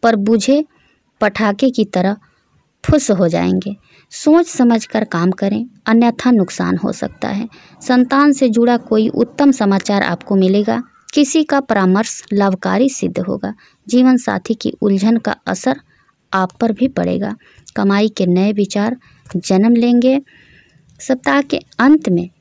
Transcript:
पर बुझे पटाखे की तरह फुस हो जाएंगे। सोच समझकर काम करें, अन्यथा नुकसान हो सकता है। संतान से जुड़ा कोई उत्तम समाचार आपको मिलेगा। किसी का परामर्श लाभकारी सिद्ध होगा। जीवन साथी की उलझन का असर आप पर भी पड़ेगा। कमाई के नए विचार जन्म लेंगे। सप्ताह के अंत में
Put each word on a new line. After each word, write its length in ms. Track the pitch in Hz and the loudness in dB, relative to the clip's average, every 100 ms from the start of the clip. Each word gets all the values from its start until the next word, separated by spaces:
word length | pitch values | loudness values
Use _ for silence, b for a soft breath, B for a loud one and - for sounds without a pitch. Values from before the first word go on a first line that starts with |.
पर 140 | 233 220 | 2 0
बुझे 480 | 202 226 196 277 311 _ _ _ _ _ | 2 0 2 0 0 _ _ _ _ _
पटाखे 500 | 214 202 214 202 269 | -4 0 -2 0 0
की 140 | 240 | 0
तरह 320 | 208 185 185 208 _ _ _ _ _ _ | -2 0 -2 -4 _ _ _ _ _ _
फुस 260 | - 302 - | 0 0 2
हो 180 | 196 175 | 0 0
जाएंगे। 480 | 170 175 185 190 202 b b b | 0 0 -2 -4 -12 b b b
सोच 360 | - - 320 339 | -6 2 2 2
समझकर 580 | - 240 233 - 220 | 0 2 2 -2 -6
काम 260 | 214 170 175 | -4 -2 -2
करें, 360 | 185 196 208 240 _ - | 0 -2 -2 -6 _ 0
अन्यथा 440 | 226 240 233 254 | 2 2 0 2
नुकसान 460 | 240 185 - 175 180 | 2 0 -2 -4 -2
हो 160 | 202 | -4
सकता 360 | - - - - | -6 -8 -8 -6
है। 200 | 202 226 b b b | -6 -8 b b b
संतान 500 | - 247 247 269 285 | -2 0 2 2 2
से 160 | 277 254 | 2 2
जुड़ा 280 | 226 233 240 | 2 2 2
कोई 320 | - 220 220 | 0 0 0
उत्तम 420 | - 240 - 285 | 0 -4 2 2
समाचार 520 | 262 208 196 - 202 | 2 2 0 0 -2
आपको 340 | - 175 - 196 | 0 -4 -2 0
मिलेगा। 460 | 185 196 208 226 247 _ - | 2 2 0 -4 -6 _ -6
किसी 300 | - 285 320 | 0 2 0
का 160 | 302 285 | 0 -2
परामर्श 640 | 269 208 185 190 220 - - | 0 0 2 2 0 -8 -6
लाभकारी 560 | 202 196 190 185 190 269 | 0 0 0 -2 0 0
सिद्ध 300 | - 185 180 | -2 -6 -6
होगा। 360 | 185 196 196 214 b b - | -6 -6 -8 -12 b b -2
जीवन 280 | 240 254 254 | 2 4 2
साथी 380 | - 196 - | 0 -6 -4
की 180 | 220 - - | -6 -6 -4
उलझन 340 | 214 196 202 226 | -2 0 0 0
का 200 | - - - | -2 -6 -6
असर 300 | 190 - - _ _ _ _ _ | -6 -4 -6 _ _ _ _ _
आप 200 | 190 185 - | -4 -4 -2
पर 120 | 233 | -4
भी 160 | 208 262 | -2 -2
पड़ेगा। 480 | 262 175 180 202 214 b b b - | -2 -2 -2 -6 -8 b b b -4
कमाई 320 | 202 202 214 | 0 0 -2
के 180 | 214 185 | -2 0
नए 260 | 180 196 | 0 0
विचार 440 | 202 196 208 208 254 b b b 185 | -2 -2 -2 -4 -6 b b b -10
जन्म 400 | - 190 220 233 | -2 0 2 2
लेंगे। 460 | 240 240 254 269 277 b b b b b b _ | 2 2 2 0 -4 b b b b b b _
सप्ताह 420 | - 262 - 277 | -6 -4 0 -2
के 180 | 277 - - - | -2 -6 -8 0
अंत 300 | 247 302 294 | 4 4 4
में 220 | 175 175 _ | -2 -2 _